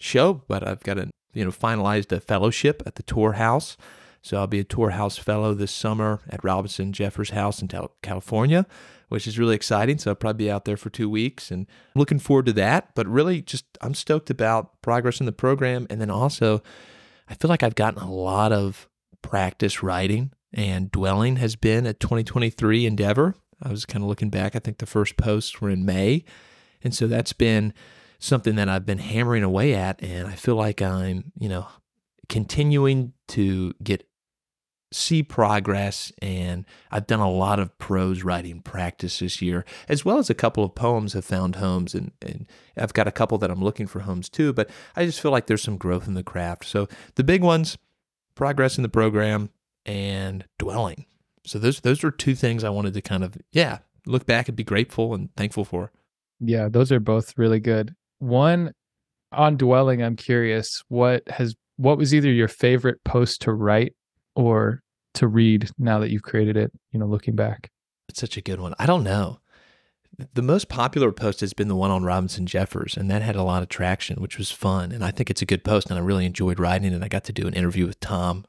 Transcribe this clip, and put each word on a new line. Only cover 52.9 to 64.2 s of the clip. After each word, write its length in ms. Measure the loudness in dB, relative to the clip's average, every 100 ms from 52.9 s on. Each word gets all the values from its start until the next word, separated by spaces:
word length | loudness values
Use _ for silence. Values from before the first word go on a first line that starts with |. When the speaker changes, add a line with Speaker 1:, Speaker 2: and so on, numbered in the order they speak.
Speaker 1:
to 60 | -4
kind 220 | -4 -2
of, 160 | -2 -8 -2
yeah, 260 | 0 0 -2 -14 _ -4
look 200 | -2 2
back 220 | 0 0
and 80 | -6
be 80 |
grateful 500 | -2 0 0 -2 -2
and 180 | -4 -6 -4
thankful 280 | -4 -4
for. 280 | -4 -6 -8 _ _ _ _ -6
Speaker 2:
Yeah, 280 | -2 0 2
those 220 | 4 4
are 80 | 4
both 400 | 4 2 0 2
really 220 | 2 4
good. 340 | 2 0 0 -8 _ -8
One, 540 | 0 4 4 4 0 -8 _ _ _ _ _
on 260 | 2 4 4
dwelling, 460 | 4 6 6 2
I'm 140 | 0 -2
curious, 640 | 0 2 2 0 -2 -8 -4
what 340 | 2 4 2 -2
has, 260 | -4 -4 -4 _ 0
what 200 | 4 4
was 160 | 4
either 160 | 6 6
your 200 | 4 4
favorite 560 | 4 4 4 2 -2
post 380 | 0 2 2 0
to 100 | -2
write 420 | 2 4 4 2 -4 _ _